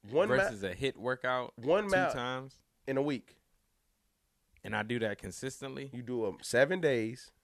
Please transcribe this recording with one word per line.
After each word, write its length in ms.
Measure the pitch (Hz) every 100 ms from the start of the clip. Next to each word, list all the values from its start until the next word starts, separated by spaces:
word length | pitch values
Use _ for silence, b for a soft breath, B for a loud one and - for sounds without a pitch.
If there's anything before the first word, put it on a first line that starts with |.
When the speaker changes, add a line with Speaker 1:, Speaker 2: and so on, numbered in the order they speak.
| 101
Speaker 1:
One 180 | 135 202
mi- 80 | 127
Speaker 2:
Versus 260 | 98 107
a 100 | 95
hit 220 | 90 135 -
workout 560 | 117 127 127 127 120 -
Speaker 1:
one 260 | 123 185
Speaker 2:
two 60 | 208 185
Speaker 1:
mile 160 | 175
Speaker 2:
times? 420 | 135 120 127 135 - _ _ -
Speaker 1:
in 100 | 135
a 60 |
week. 340 | 147 131 - - _ _ _ _ _ _ _ _ _ _ _ _
Speaker 2:
And 100 | 101 107
I 60 |
do 160 | 107 120
that 180 | 110 104
consistently? 720 | 101 - 131 - 135 135 139
Speaker 1:
You 100 | 123
do 240 | 120 123 107
'em 120 | 90
seven 380 | - 120 143 185
days. 520 | 160 123 110 127 - _